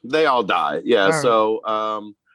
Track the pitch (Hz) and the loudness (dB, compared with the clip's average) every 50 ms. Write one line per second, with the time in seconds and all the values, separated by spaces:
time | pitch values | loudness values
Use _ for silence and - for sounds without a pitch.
0 | - 123 139 156 160 143 127 123 104 90 92 85 78 73 73 - - - 117 104 | -12 -4 0 2 2 4 2 2 0 0 0 0 0 -2 -4 -4 -2 0 2 2
1 | 98 98 95 151 139 123 113 110 110 110 110 107 - 110 110 107 110 107 107 107 | 4 2 2 0 0 2 2 2 2 0 -2 -4 -4 -4 -4 -4 -4 -4 -6 -8
2 | 104 104 104 _ _ _ _ | -10 -14 -20 _ _ _ _